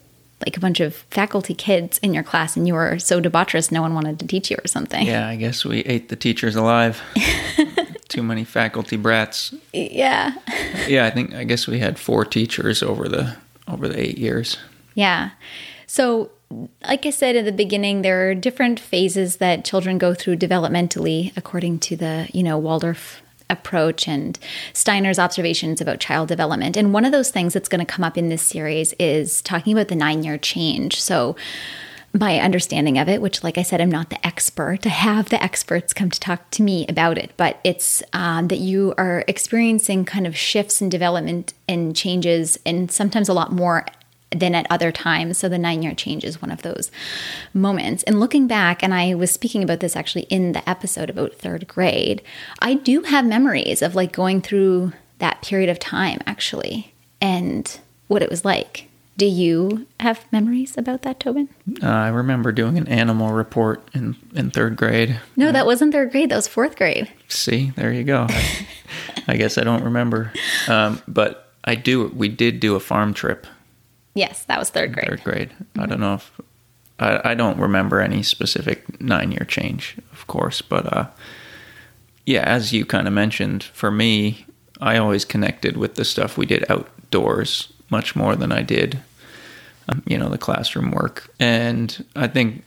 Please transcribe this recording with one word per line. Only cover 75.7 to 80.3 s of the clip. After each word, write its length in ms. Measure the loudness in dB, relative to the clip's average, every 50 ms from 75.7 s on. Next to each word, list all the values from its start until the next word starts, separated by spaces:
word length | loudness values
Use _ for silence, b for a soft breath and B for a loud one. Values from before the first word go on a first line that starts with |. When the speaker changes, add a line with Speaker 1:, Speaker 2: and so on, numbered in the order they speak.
| -6
Speaker 2:
I 40 | -6
Speaker 1:
Mm-hmm. 100 | -4 -4
Speaker 2:
don't 100 | -2 -2
know 140 | -2 -2 -2
if, 260 | -4 -6 -12 -20 -20 -20 _ _ _ _ _ _ _ _ _ _ -2
I, 320 | 0 0 2 2 0 0
I 40 | 0
don't 240 | 2 0 0 0 0
remember 400 | 0 2 2 2 2 2 2 2
any 220 | 2 2 0 0
specific 800 | 0 -2 -2 -2 -2 -2 -2 -2 -2 -2 -4 -4 -6 -12 -12 -6
nine-year 420 | -2 0 0 0 0 -2 -2 -4 -4
change, 500 | -4 -4 -4 -2 -4 -4 -6 -8 -12 -14 -16 -20 -20
of 140 | -20 -18 -12
course. 340 | -8